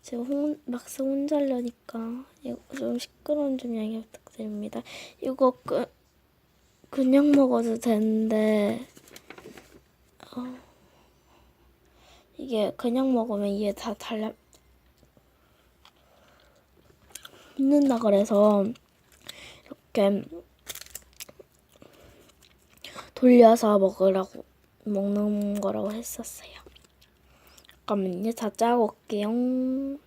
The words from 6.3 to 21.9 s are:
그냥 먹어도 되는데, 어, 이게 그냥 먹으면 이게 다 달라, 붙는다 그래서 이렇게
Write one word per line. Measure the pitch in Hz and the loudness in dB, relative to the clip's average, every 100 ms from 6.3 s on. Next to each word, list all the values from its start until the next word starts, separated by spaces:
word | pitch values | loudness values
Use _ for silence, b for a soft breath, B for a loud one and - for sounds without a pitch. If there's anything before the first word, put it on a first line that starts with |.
| _ _ _ _ _ _ | _ _ _ _ _ _
그냥 | - 262 269 294 | -2 4 4 6
먹어도 | 285 262 240 233 226 | 4 4 2 -2 -2
되는데, | 240 214 220 220 220 220 214 214 208 233 254 - - - _ - - - - - _ _ _ _ - - | 0 0 2 0 0 0 2 2 0 -4 -10 -20 -20 -20 _ -20 -20 -20 -20 -20 _ _ _ _ -18 -14
어, | 247 254 b b b b b _ _ _ _ _ _ _ _ b b b b - | -14 -16 b b b b b _ _ _ _ _ _ _ _ b b b b -16
이게 | 262 226 202 - | -6 -2 -2 -2
그냥 | 240 240 269 | -2 0 2
먹으면 | 247 226 208 202 | 0 0 -4 -2
이게 | 202 214 | -2 -4
다 | 202 233 | -4 -8
달라, | 208 - 220 214 - _ _ _ _ _ _ _ _ _ _ _ _ _ _ - _ _ b b b b b _ _ _ _ _ - - - - - | -10 -8 -6 -8 -10 _ _ _ _ _ _ _ _ _ _ _ _ _ _ -20 _ _ b b b b b _ _ _ _ _ -20 -20 -20 -20 -2
붙는다 | 269 294 277 233 | 2 4 4 2
그래서 | 233 202 208 202 214 208 202 240 _ _ _ _ B B B B - - _ | 4 2 4 4 4 4 0 -4 _ _ _ _ B B B B -20 -20 _
이렇게 | - 196 202 - 330 - _ - - - - _ _ - _ - _ _ _ b | 0 2 0 -6 -18 -20 _ -20 -18 -18 -20 _ _ -20 _ -20 _ _ _ b